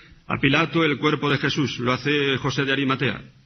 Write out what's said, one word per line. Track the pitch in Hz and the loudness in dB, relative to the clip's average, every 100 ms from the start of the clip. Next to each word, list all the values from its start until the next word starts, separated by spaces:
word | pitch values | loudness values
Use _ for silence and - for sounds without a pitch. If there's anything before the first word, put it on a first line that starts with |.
| - - - | -20 -18 -6
a | 123 | 0
Pilato | 143 147 160 160 | 2 2 2 2
el | 156 143 | 0 2
cuerpo | 151 147 143 | 0 0 0
de | 143 | 0
Jesús, | 143 160 127 - | 0 0 -2 -2
lo | 120 | -2
hace | 127 143 147 139 131 | -2 0 0 0 0
José | 139 131 | -2 -2
de | 135 | -2
Arimatea. | 135 135 131 131 95 - - | 0 0 0 -2 -4 -10 -20